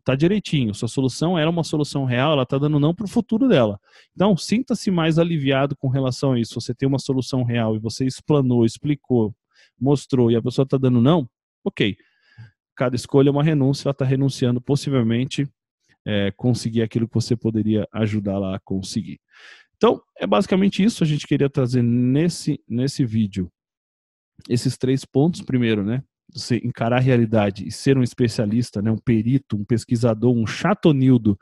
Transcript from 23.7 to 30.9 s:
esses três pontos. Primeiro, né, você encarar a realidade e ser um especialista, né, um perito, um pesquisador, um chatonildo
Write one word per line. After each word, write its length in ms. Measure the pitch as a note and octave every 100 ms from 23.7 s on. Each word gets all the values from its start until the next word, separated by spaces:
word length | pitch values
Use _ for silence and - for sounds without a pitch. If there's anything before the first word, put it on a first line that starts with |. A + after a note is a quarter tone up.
| _ _ _ _ _ _ - -
esses 300 | A#2+ C3+ -
três 260 | B2+ C3+
pontos. 380 | - C3 D#3+ E3+
Primeiro, 420 | - B2+ A#2 G#2+
né, 200 | G2 B2 - _ _
você 260 | B2 - A#2+
encarar 340 | B2 - A#2 B2
a 40 |
realidade 640 | B2+ A#2+ A2+ A2+ G2+ G2 -
e 40 |
ser 260 | - C#3 C3+
um 60 |
especialista, 800 | A#2+ - A#2+ - G#2 A2+ A#2+ G#2
né, 100 | G#2+
um 60 | A2
perito, 580 | - A2+ A2+ C3+ - G2+
um 80 |
pesquisador, 680 | G2+ A2+ - A#2 A#2+ A2 A#2+
um 160 | A#2+ G#2+
chatonildo 920 | - E3 G#3 F3